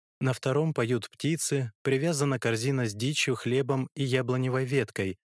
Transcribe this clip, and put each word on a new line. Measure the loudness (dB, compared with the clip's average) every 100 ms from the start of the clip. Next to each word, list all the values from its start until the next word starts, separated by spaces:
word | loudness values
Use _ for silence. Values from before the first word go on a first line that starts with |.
| _ -4
На | -2
втором | 0 0 2 2
поют | 0 0 0 -2
птицы, | -4 -2 0 0 -2 -2 -4
привязана | 0 2 2 0 0 0
корзина | 0 0 0 0 -2
с |
дичью, | -2 -2 0 0 0
хлебом | 0 0 2 0 -2 -4
и |
яблоневой | -2 0 0 0 0 0
веткой, | 0 0 0 -2 -4 -4 _